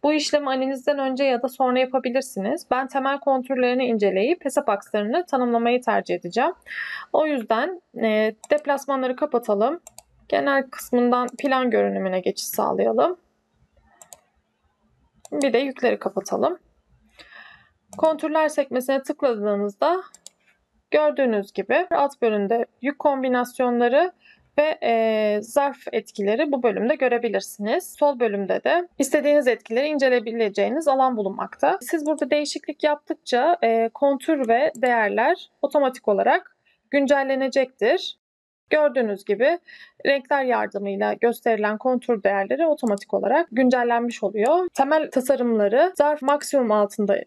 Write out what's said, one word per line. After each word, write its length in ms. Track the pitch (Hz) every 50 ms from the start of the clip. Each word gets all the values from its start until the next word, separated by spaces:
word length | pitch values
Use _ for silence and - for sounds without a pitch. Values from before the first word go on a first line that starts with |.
| -
Bu 100 | 294 302
işlemi 360 | 311 294 - - 294 285 269
analizden 500 | 262 262 262 262 277 262 254 - 294 277
önce 240 | 269 269 262 254 277
ya 180 | 277 254 233
da 80 | 247 262
sonra 300 | 254 - 262 254 247 254
yapabilirsiniz. 880 | 262 254 254 262 - 262 240 262 269 262 - 208 190 202 269 349 - _
Ben 160 | 254 247 269 254
temel 320 | - 277 262 269 277 277
kontürlerini 680 | - 285 269 262 254 254 269 247 254 247 247 254 262
inceleyip 600 | 247 233 220 202 196 190 190 202 254 349 349 -
hesap 240 | 277 - 294 285 -
akslarını 560 | 208 202 - - - 214 208 214 247 339 349
tanımlamayı 560 | - - 254 254 240 233 233 233 233 247 247
tercih 340 | 247 - 208 196 190 - 175
edeceğim. 380 | 175 - 175 175 226 254 320 381 _ _ - - - - - - - - - -
O 120 | - 311
yüzden, 560 | 311 294 262 220 - 226 220 262 349 381 349 _ _ _ -
e, 340 | 226 220 214 214 214 214 220 _ - -
deplasmanları 640 | 294 294 - - 285 269 - - 277 262 262 254 254
kapatalım. 640 | 254 311 294 - 240 240 - 208 202 214 240 320 349 _ - _ - _ _ _ _ _ _
Genel 400 | - - 277 277 277 269 269 262
kısmından 580 | - - - - - 240 240 240 240 247 247 247
plan 420 | - - - 277 262 262 254 247
görünümüne 500 | 214 208 202 202 196 196 190 190 185 185
geçiş 280 | 180 - 196 - - -
sağlayalım. 720 | - - 208 - - 190 196 226 226 226 262 330 359 - _ _ _ _ _ _ _ _ _ _ _ _ _ _ _ _ - _ - _ _ _ _ _ _ _ _ _ _ _ _ _ _ _ _ _ _ _ _ _ _ -
Bir 220 | - 302 277 277 226
de 40 | 240
yükleri 420 | 277 277 254 - - 240 214 208
kapatalım. 580 | - 202 - 196 190 - 202 196 220 285 359 - _ _ _ _ _ _ _ _ _ _ _ _ - - - - - - - - _ _ _ _ _ _ - -
Kontürler 520 | - 320 320 302 311 320 302 320 311 302
sekmesine 540 | 302 - 277 277 - 254 247 254 269 269 269
tıkladığınızda 1000 | - 302 _ - 262 233 214 202 208 202 202 202 208 202 _ - 302 349 370 370 - _ - _ - _ _ _ _ _ _ _ _ _ _ _ _
gördüğünüz 640 | - 294 302 302 294 294 269 247 220 208 196 202 _
gibi 340 | - 190 - - 302 359 359
alt 300 | - - 285 277 - _
bölümde 440 | - 233 214 208 202 196 233 233 226 - _ _
yük 180 | - 262 294 _
kombinasyonları 1120 | - 302 285 269 254 262 247 247 247 247 - - 262 247 240 240 240 240 240 285 339 370 - _ _ _ - _ _ _ _ -
ve, 200 | 294 311 311 - -
e, 560 | - 233 226 226 226 220 214 214 208 208 208
zarf 360 | 208 226 - 285 277 285 269 - - -
etkileri 600 | - 233 214 - - - 202 196 214 226 311 311
bu 120 | 277 262 240
bölümde 320 | 240 202 190 202 240 302
görebilirsiniz. 1000 | 302 269 254 240 233 233 233 196 196 196 - - - 208 208 240 349 370 - - -
Sol 200 | 302 285 285 240
bölümde 440 | 240 226 202 196 196 185 190 196 -
de 240 | - 285 339 359 349 _ _
istediğiniz 480 | 277 262 - 302 269 294 294 294 294 247
etkileri 400 | 233 220 _ - 226 233 277 302
inceleyebileceğiniz 1000 | 311 285 262 262 254 247 214 226 220 233 226 208 196 - 202 196 233 302 320 302
alan 300 | 262 269 262 262 254 214
bulunmakta. 600 | 208 196 196 247 190 196 - - - 285 349 403
Siz 240 | 254 - - 330 294
burada 240 | 302 311 285 302 254
değişiklik 540 | 302 294 294 285 - 311 - - 294 _ -
yaptıkça, 760 | 302 294 294 _ _ 320 - _ - - 240 254 320 349 - -
e, 260 | 226 226 226 226 226 _
kontür 540 | - - 277 277 262 - - 320 285 262 220
ve 240 | 226 240 285 320 -
değerler 760 | 240 233 247 240 233 214 202 202 208 233 294 349 - - - _ _
otomatik 460 | - 285 - 302 277 262 254 - _ -
olarak 500 | 208 196 196 240 294 359 359 - _ _ _ _ _ _ _ _
güncellenecektir. 1300 | - 285 277 247 285 277 269 269 269 262 269 269 247 277 262 254 _ _ 196 226 302 370 - - - _ _ _ _ _ _ _ _ _ _ _
Gördüğünüz 560 | - 302 302 294 240 262 240 214 202 190 -
gibi 340 | - 208 196 240 285 339 349 _ - - - - - _ _ -
renkler 380 | - 277 277 262 _ 294 277 269
yardımıyla 680 | 254 240 220 214 208 - 196 202 202 196 196 208 208 208
gösterilen 640 | 208 - 233 233 - - - 226 214 208 208 214 214
kontür 460 | - 262 254 247 - - 240 214 196
değerleri 440 | 196 196 196 196 196 247 277 330 320
otomatik 460 | 294 302 - 226 202 202 - _ -
olarak 340 | 196 196 196 240 302 339 -
güncellenmiş 720 | 226 226 269 254 247 254 240 240 233 233 240 240 226 - -
oluyor. 440 | 196 208 214 202 254 311 349 370 349 _
Temel 380 | - 269 269 311 311 311 -
tasarımları 840 | - 262 247 254 277 233 240 240 226 214 208 202 202 254 320 370 370
zarf 260 | - 294 294 302 294
maksimum 500 | 262 262 285 294 294 - - 277 247 220
altında 460 | 208 214 208 202 - - 208 196 196 - -